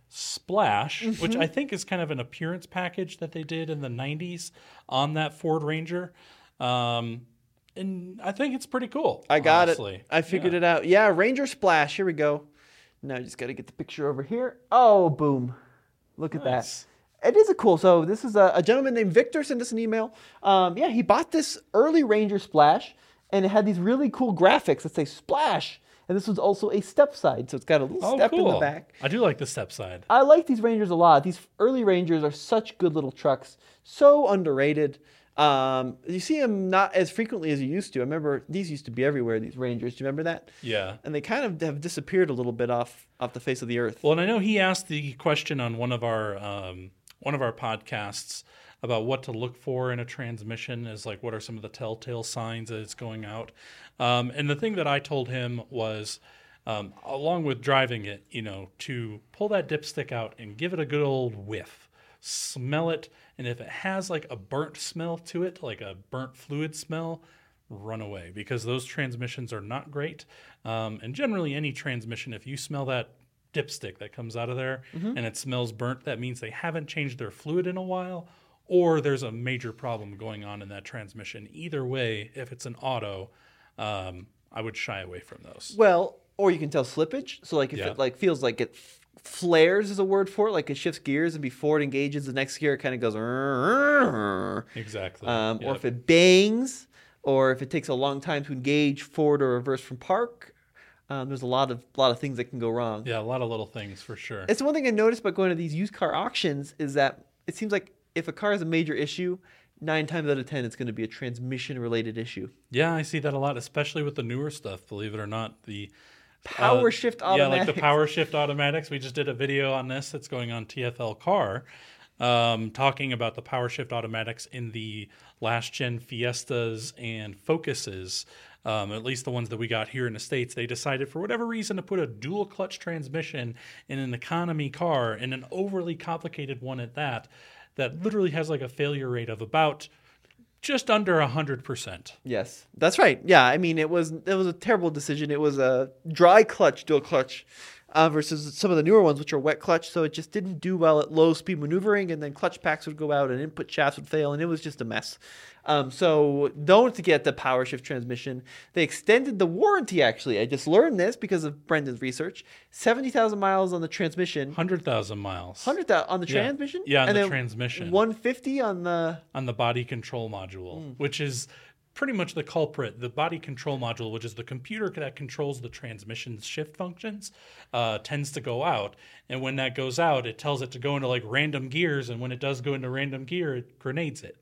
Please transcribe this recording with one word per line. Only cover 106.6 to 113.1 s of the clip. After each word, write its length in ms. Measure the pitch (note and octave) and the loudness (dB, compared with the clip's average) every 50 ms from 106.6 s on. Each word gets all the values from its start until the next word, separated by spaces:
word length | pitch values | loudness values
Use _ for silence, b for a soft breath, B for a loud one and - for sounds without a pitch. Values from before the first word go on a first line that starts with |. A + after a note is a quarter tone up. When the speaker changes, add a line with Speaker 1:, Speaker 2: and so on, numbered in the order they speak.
| C#3 - - - | -6 -10 -8 -6
Speaker 2:
is 140 | D3+ C#3 C#3 | -6 -2 0
that 300 | C#3+ C#3 C3 - - - _ _ _ _ | 2 2 0 0 -4 -14 _ _ _ _
it 100 | E3+ - | -10 -8
seems 160 | - A3 G#3 | -6 -4 -2
like 220 | G#3 F#3+ G3 - _ _ _ _ - | -2 -2 -4 -6 _ _ _ _ -6
if 140 | E3 D#3+ E3+ | -6 -6 -6
a 40 | |
car 200 | - - G#3 G#3 | -6 -2 0 0
has 100 | G3+ F#3+ | 0 0
a 40 | E3 | 0
major 280 | D#3+ E3 D#3+ E3 D3+ - | 0 0 0 0 0 0
issue, 440 | B2 D3 C#3+ - F3+ F3+ F3+ F3+ F#3 b b b b b b b _ | -2 -2 -4 -4 -4 -4 -4 -4 -6 b b b b b b b _
nine 260 | D#3 D#3 D#3 D#3 D#3 | -4 -2 -2 -2 -2
times 220 | C#3+ E3+ E3 D3+ C#3+ | -2 -2 -2 0 0
out 100 | C#3 C3+ | 0 0
of 80 | B2 | -2
ten, 180 | - D#3 C3 A#2+ | -4 -6 -4 -4
it's 100 | A2+ - | -6 -6
gonna 160 | - B2 A#2 | -6 -8 -6
be 120 | G#2+ A2+ A2 | -6 -6 -6
a 20 | |
transmission-related 1120 | A2 - - C3+ B2 A#2+ A#2+ B2 B2+ C3 B2 - - C3+ B2 A#2 A#2 A#2 A2+ A2+ A2 A2 A#2 | -6 -6 -8 -10 -8 -8 -8 -8 -8 -8 -8 -8 -8 -8 -6 -4 -2 -2 -2 -2 -2 -6 -8
issue. 320 | A#2 A#2+ - F#2+ - - - _ _ _ | -8 -8 -10 -10 -12 -12 -14 _ _ _
Speaker 1:
Yeah, 220 | - C3 D#3+ E3 E3 | 0 2 2 2 2
I 80 | D#3 | 0
see 160 | D3+ - | -2 -4